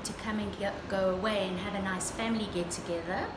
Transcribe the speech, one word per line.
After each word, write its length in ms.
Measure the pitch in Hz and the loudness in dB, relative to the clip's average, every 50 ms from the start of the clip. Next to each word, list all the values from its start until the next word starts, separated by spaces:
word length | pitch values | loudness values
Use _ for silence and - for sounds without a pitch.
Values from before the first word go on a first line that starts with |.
| - | -2
to 100 | - - | -4 -6
come 240 | - - 220 214 214 | -4 -2 -2 0 0
and 200 | 208 202 175 - | 0 -2 -2 0
go, 120 | 196 202 - - - - | 0 -2 -2 -2 -4 0
go 220 | 196 190 190 190 180 | 2 4 4 4 4
away 320 | 185 190 220 214 202 190 190 | 4 2 2 2 2 2 0
and 100 | 185 180 | 0 -2
have 160 | 190 208 196 | -2 -2 -2
a 80 | 196 | 0
nice 300 | 190 190 185 185 - - | 0 0 0 0 -2 -2
family 360 | - - 226 226 226 214 208 190 170 | -2 0 0 2 2 2 0 0 0
get 160 | 175 170 175 | 0 0 0
together. 560 | - - - 180 170 170 165 175 185 240 - - - | -2 -4 -2 -2 -2 -2 0 0 -2 0 -2 -2 -4